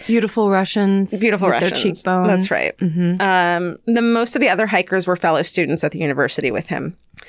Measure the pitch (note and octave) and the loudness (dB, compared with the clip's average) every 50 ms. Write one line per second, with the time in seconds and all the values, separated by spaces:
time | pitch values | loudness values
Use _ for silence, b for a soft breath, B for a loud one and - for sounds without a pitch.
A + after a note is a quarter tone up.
0 | - - A3+ A#3 G#3+ G#3 - A#3 G#3+ G3+ G3 F#3+ F#3+ F#3 - G#3+ G3+ G3 G3 G3 | -4 0 0 2 0 0 0 0 2 2 2 2 0 0 0 0 2 2 2 2
1 | G3 F#3+ - F#3+ G#3 A#3 G#3 F#3+ F#3 F#3 C3+ A#2 - F#3+ - - - G#3 E3 - | 0 0 -2 0 0 0 0 2 2 2 2 2 0 0 0 0 -2 -2 -2 -2
2 | - F#3 F#3 F#3 F3+ F3+ F#3+ F#3 F#3+ G3 - - B1+ D2 - - F#3 F3 D#3 F3 | -2 -2 0 2 2 2 2 2 0 0 -2 -2 -2 -2 -4 -2 -2 -2 0 0
3 | F3+ F3 F3+ F#3 G3 G3 F#3 F#3 F3 F3 F3 E3+ F3+ F3 - - _ - A#3 A#3+ | 0 0 0 0 0 2 2 2 2 2 0 -2 -2 -4 -8 -6 _ 0 0 2
4 | A#3 A#3 A#3 A#3 A#3 A#3 - D4+ C#4+ A#3+ F3+ F3+ A3 G#3 G3 F#3+ F3+ - F3+ F#3+ | 2 2 2 0 0 0 0 0 2 2 2 2 0 0 0 0 0 0 0 -2
5 | E3+ - F3+ F3 - F3 D#3+ D3 D3+ - - - - C3+ C#3+ - - D3+ D3+ D#3 | 0 0 -2 0 0 0 2 2 0 -2 -2 -2 0 0 0 -2 -2 -4 -4 -2
6 | E3 D3 C#3 C3+ C#3 B2+ - - - C3 A2 - - - - - B2 D#3 F3+ - | -2 -2 0 0 0 0 0 -2 -2 -2 -2 -4 -6 -6 -6 -6 -8 -8 -12 -14
7 | _ _ _ B B | _ _ _ B B